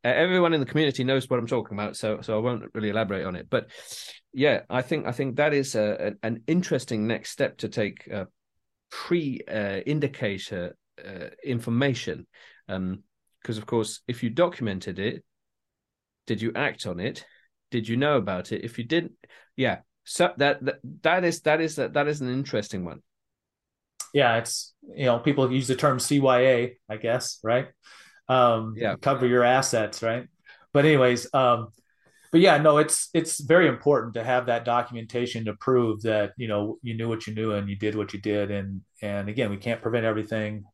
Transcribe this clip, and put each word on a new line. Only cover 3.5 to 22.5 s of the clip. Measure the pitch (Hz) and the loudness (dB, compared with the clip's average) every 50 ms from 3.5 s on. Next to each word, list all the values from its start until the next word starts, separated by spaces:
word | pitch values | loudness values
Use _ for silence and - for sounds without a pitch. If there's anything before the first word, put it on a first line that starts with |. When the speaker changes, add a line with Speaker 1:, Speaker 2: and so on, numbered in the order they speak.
| - 117 - - - - - - - - - - - - _ _ - | -2 -2 -2 -4 -20 -20 -18 -16 -16 -16 -16 -18 -18 -20 _ _ -2
Speaker 1:
yeah, | 131 139 147 120 - - _ | 2 2 4 4 2 0 _
I | - 127 | -2 -2
think, | 123 - 170 151 - | 0 0 -2 -2 -2
I | - | -4
think | 123 - 139 135 117 | -4 -4 -4 -4 0
that | 127 147 151 147 | 0 2 2 2
is | 143 135 135 - | 0 0 0 0
a, | 113 107 104 101 - - | 0 0 0 0 -2 -4
an, | 104 101 - - | -6 -6 -6 -6
an | 113 117 113 - | -6 -6 -6 -2
interesting | - 160 180 175 - 165 131 - - 123 107 107 | 0 0 0 0 0 -2 -4 -2 -4 -4 -2 0
next | 113 117 - - - | -2 -2 -4 -6 -12
step | - - 139 - - - | -4 -4 -4 -4 -4 -8
to | - 104 | -10 -6
take, | - 120 107 98 92 - - - | -2 -2 -2 -2 -4 -10 -14 -10
uh, | 104 104 92 - _ _ _ _ _ _ _ _ _ _ _ _ | -8 -8 -8 -10 _ _ _ _ _ _ _ _ _ _ _ _
pre-, | - - - - 175 175 156 139 123 - - | -14 -14 -4 0 0 0 0 -2 -6 -8 -10
uh, | - - 110 104 101 98 95 - | -8 -6 -4 -4 -4 -4 -4 -4
indicator, | 131 147 147 147 131 135 - 123 107 98 92 - - 104 92 87 87 - _ _ _ _ - - | -2 -2 0 -2 -2 -4 -4 -4 -4 -4 -4 -8 -8 -8 -6 -6 -8 -10 _ _ _ _ -20 -18
uh, | 101 98 92 - - - _ - | -16 -14 -12 -14 -14 -14 _ -6
information. | 143 123 117 117 123 117 120 139 139 127 - - - 78 65 - _ _ - - - - _ _ | -4 -4 -4 -2 -2 0 2 2 2 0 -2 -4 -8 -8 -8 -10 _ _ -20 -20 -20 -20 _ _
Um, | - 95 95 92 92 95 104 _ _ _ _ _ _ _ _ _ | -8 -6 -4 -4 -4 -6 -8 _ _ _ _ _ _ _ _ _
'cause, | - 113 107 | -8 -8 -8
of | 107 | -6
course, | - 120 117 107 - - - _ | -2 -2 -2 -2 -2 -8 -12 _
if | - 123 120 - | -10 -8 -4 -4
you | 117 | -4
documented | 110 - 175 170 175 - 123 107 95 95 - 104 90 | 2 2 0 0 0 -4 -4 -4 -4 -4 -8 -10 -8
it, | 92 98 107 - - _ _ _ _ _ _ _ _ _ _ _ _ _ _ _ _ _ _ _ _ _ | -4 -4 -4 -4 -6 _ _ _ _ _ _ _ _ _ _ _ _ _ _ _ _ _ _ _ _ _
did | - 117 98 | -6 -4 -4
you | 110 113 - | -4 -4 -2
act | - 143 143 - - - | -2 -4 -4 -4 -6 -8
on | 101 87 87 | -8 -6 -4
it? | 92 131 156 - - _ _ _ _ _ _ _ _ _ | -6 -6 -6 -8 -16 _ _ _ _ _ _ _ _ _
Did | - 120 107 | -6 -4 -2
you | 107 117 | -2 -2
know | 127 139 147 147 | 0 2 2 2
about | 131 95 98 95 90 92 - | 2 0 -2 -6 -6 -6 -6
it? | 110 - - | -8 -8 -8
If | 113 - - | -10 -10 -10
you | 117 | -6
didn't, | 117 156 170 170 - - _ _ _ - - _ _ _ | 0 0 -2 -2 -2 -14 _ _ _ -20 -20 _ _ _
yeah. | - 131 117 92 - _ _ _ _ _ | -2 -2 -2 -2 -4 _ _ _ _ _
So | - - - 175 180 - | -12 0 2 2 2 2
that, | 127 143 143 143 - 127 | 2 2 2 2 0 -2
that, | 135 - - - 127 147 - - | -6 -6 -6 -12 -18 -18 -2 0
that | 160 170 185 180 | 2 2 2 2
is, | 170 160 160 | 0 -2 0
that | _ 156 151 160 | _ 2 2 2
is, | 165 160 156 | 0 -2 -2
that | 151 127 - - 143 143 | -4 -4 -2 0 0 0
is | 147 151 151 | 0 -2 -4
an | 135 123 | -4 -4
interesting | 123 131 139 - | -4 -4 -4 -2